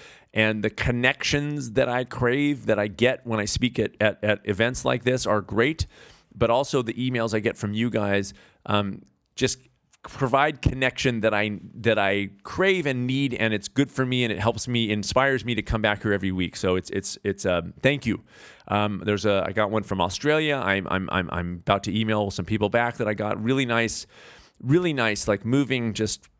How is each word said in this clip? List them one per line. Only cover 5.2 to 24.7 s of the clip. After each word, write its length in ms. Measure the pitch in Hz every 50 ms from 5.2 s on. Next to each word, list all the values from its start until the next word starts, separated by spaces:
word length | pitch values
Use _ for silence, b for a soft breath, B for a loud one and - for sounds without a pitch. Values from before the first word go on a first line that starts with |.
| -
are 160 | 107 107 107
great. 440 | 92 95 101 104 117 143 160 - - - B B B B B B B B -
But 160 | 95 117 113
also 320 | 113 127 143 - - 139
the 120 | 120 113 -
emails 400 | - 127 127 127 120 113 113 104
I 60 | 110
get 180 | 104 113 -
from 160 | - - 104 104
you 160 | 110 117 123
guys, 440 | 107 113 104 101 101 101 98 - - B B B B B B
um, 360 | - 104 104 104 98 95 - - _ _ _ _ _ _
just 240 | - 127 123 - - - _ _ _ _ _ _ -
provide 600 | - - - - 135 123 120 135 143 156 156 131
connection 600 | - - 127 131 131 127 - - - 131 120 113
that 120 | 101 110 107
I, 280 | 101 107 107 104 98 - - -
that 220 | - 110 117 110
I 340 | 104 98 98 101 101 101 95 - - -
crave 440 | - - - 185 196 190 185 151
and 200 | 143 131 127 123
need, 260 | 127 127 - 143 135 117
and 180 | - 110 110 107
it's 160 | 101 - -
good 200 | - - 139 127
for 160 | - - 131
me, 200 | 127 127 123 123
and 80 | 113 101
it 60 | 85
helps 280 | 98 120 120 117 -
me, 220 | 127 123 120 117 104
inspires 560 | 107 107 98 - - 127 135 139 135 123 -
me 100 | 117 120
to 60 | 104
come 200 | 104 - - 110
back 220 | 107 107 104 98 -
here 80 | 110
every 220 | 101 98 95 95 92
week. 240 | 92 90 85 -
So 180 | - - 95 92
it's, 140 | 92 90 -
it's, 280 | - 98 98 - - - -
it's, 220 | 101 95 - -
um, 280 | 95 90 85 82 85 - -
thank 240 | - 131 143 139 -
you. 160 | 117 98 - - B B B B B B B B
Um, 340 | B 101 104 104 104 104 92 -
there's 200 | 104 104 101 90
a, 200 | 107 101 98 85
I 60 | 78 95
got 180 | 110 107 98
one 120 | 107 110 98
from 180 | - 101 92
Australia. 560 | 87 92 95 - - 143 151 156 156 151 143
I'm, 300 | 135 107 95 98 98 92 -
I'm, 180 | - 95 95 -
I'm, 200 | - 95 90 -
I'm 220 | - 90 87 87 87 85
about 220 | - - 101 98 98
to 140 | 104 87
email 340 | 107 110 110 110 104 104 98
some 120 | - - 92
people 240 | 87 107 101 104
back 300 | 101 104 117 120 120 120
that 100 | - 117
I 60 | 104 107
got. 280 | 98 104 107 101 98
Really 240 | 107 120 135 135 135
nice, 400 | 120 117 117 113 107 - - - B B B B B B B B B B B
really 300 | - 127